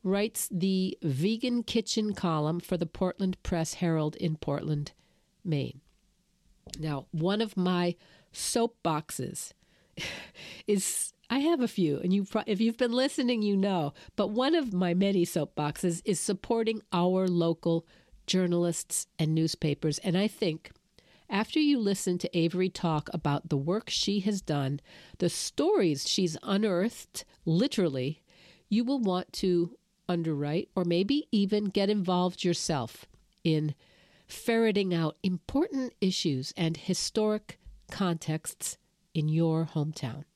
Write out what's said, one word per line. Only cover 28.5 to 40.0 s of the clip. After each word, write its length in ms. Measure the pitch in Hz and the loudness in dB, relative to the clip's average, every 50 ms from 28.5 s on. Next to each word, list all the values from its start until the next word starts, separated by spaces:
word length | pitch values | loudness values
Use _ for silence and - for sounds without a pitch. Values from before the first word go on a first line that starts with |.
| - _ _ _ | -20 _ _ _
you 140 | 202 220 240 | 0 0 2
will 160 | 247 277 269 | 2 0 0
want 300 | 226 190 180 180 - _ - | 2 0 0 0 -2 _ -6
to 420 | - - 185 180 175 170 175 - - _ _ _ _ _ - | -2 0 2 4 2 2 0 -4 -16 _ _ _ _ _ -2
underwrite 640 | 175 170 165 160 156 139 147 147 151 175 - _ _ | -2 0 0 -2 -2 -2 -2 -2 -2 -2 -4 _ _
or 120 | 190 180 | -2 0
maybe 420 | 175 170 170 196 202 277 294 - _ | 2 2 2 2 2 2 0 0 _
even 360 | - 208 202 190 208 208 208 | 2 2 2 4 2 0 0
get 240 | 196 - 202 196 196 | 0 0 2 2 2
involved 520 | 214 208 180 180 180 180 180 180 180 - | 2 2 2 2 2 2 2 0 0 0
yourself 640 | - 175 170 - - - 165 139 117 - - - - _ - _ _ _ _ _ _ | 0 0 0 0 -2 -2 -2 -2 -2 -6 -10 -16 -20 _ -20 _ _ _ _ _ _
in 300 | 165 156 156 151 151 147 _ _ _ _ _ _ _ _ _ _ | 2 2 2 2 -2 -4 _ _ _ _ _ _ _ _ _ _
ferreting 680 | _ - - - - 226 226 226 220 202 202 196 185 180 | _ -18 -6 -2 0 2 4 4 4 4 2 0 2 2
out 240 | 165 165 156 - _ | 2 0 0 -2 _
important 680 | - 185 185 175 _ - - 269 349 - 285 269 254 247 - _ | -2 -2 -2 -2 _ -2 0 0 0 0 -2 -4 -4 -4 -4 _
issues 540 | 208 185 180 - - 170 139 127 135 - - | -2 0 0 0 0 0 0 0 -4 -6 -4
and 220 | - 170 160 165 - | -2 -2 -2 -2 -2
historic 800 | - - 180 - - - _ 220 214 214 214 214 - - - _ _ - - - - - | -2 -4 -2 -2 -2 -2 _ 0 2 2 0 -2 -6 -12 -20 _ _ -20 -20 -20 -18 -16
contexts 880 | - - 202 180 170 160 - - 156 156 - - - _ - - - _ _ _ _ _ _ _ | -4 -2 0 0 0 -2 -2 -4 -4 -4 -6 -10 -12 _ -10 -10 -10 _ _ _ _ _ _ _
in 160 | _ 160 151 156 | _ -2 0 2
your 400 | 156 160 165 160 160 160 160 156 - | 2 2 2 2 2 0 0 -2 -2
hometown. 500 | 160 147 156 156 - | -2 -2 -2 -4 -6